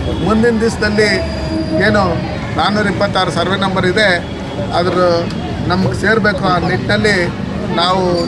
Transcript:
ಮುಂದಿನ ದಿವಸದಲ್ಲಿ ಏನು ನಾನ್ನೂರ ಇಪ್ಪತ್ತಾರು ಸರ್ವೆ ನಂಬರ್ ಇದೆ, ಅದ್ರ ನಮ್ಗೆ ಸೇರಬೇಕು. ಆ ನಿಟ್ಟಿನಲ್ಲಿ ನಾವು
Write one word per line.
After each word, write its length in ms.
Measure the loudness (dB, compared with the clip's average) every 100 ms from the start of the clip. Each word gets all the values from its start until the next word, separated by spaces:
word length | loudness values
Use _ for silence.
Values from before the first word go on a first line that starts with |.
| -4 -2
ಮುಂದಿನ 360 | 0 2 2 2
ದಿವಸದಲ್ಲಿ 480 | 0 0 0 2 2 0 -2 -4 -4 -2 -2 0 2
ಏನು 160 | 2 2 -2 -4 -6 -4 -2
ನಾನ್ನೂರ 300 | 0 2 0
ಇಪ್ಪತ್ತಾರು 440 | 0 0 0 0
ಸರ್ವೆ 260 | 0 0 0
ನಂಬರ್ 300 | 0 0 2
ಇದೆ, 220 | 2 2 2 -2 -8 -8 -6 -4 -2
ಅದ್ರ 160 | 0 2 2 2 -2 -4 -4 -4 0
ನಮ್ಗೆ 340 | 0 0 0
ಸೇರಬೇಕು. 440 | 0 2 2 0
ಆ 140 | 0 0
ನಿಟ್ಟಿನಲ್ಲಿ 580 | 0 -2 0 0 2 2 0 -4 -6 -6 -4 0
ನಾವು 500 | 2 2 2 0